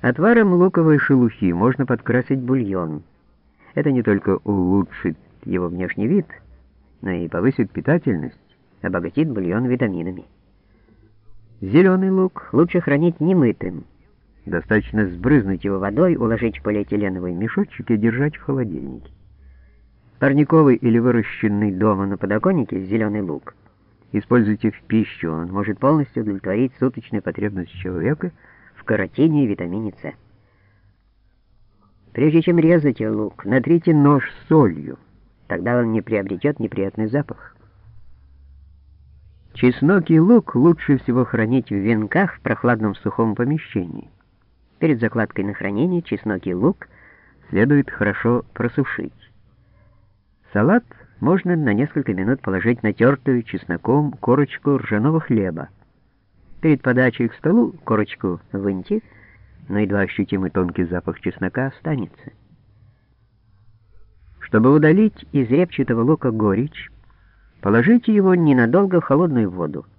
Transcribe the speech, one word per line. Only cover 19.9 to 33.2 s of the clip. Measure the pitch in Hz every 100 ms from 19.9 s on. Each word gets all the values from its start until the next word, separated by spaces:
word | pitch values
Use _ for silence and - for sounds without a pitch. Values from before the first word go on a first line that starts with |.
| _ _ _
Парниковый | 135 139 147 160 147 123
или | 123 117
выращенный | 120 117 104 - 110 104 104
дома | 92 107 98 98
на | 98
подоконнике | 101 104 180 185 113 95 95
зелёный | 110 107 104
лук – | 95 71 - _ _ _ _ _ _
используйте | 110 - 123 104 107 110
в | -
пищу, | _ 110 104 - 85
он | 80 85
может | 95 101 101
полностью | 131 156 143 -
удовлетворить | 107 98 95 101 127 _
суточную | 131 127 - 107
потребность | - 82 104 98 85
человека | 90 92 90 90 156 90 - _ _ _ _
в | -
каротине | 107 95 - 156 151
и | 127
витамине | 95 87 92 110 -
С. | - - _ _ _ _ _ _ _ _ _ _ _ _ _ _ _ _ _ _ _
Прежде | - 147 160
чем | 160 175
резать | 160 170 147 120
лук, | 110 107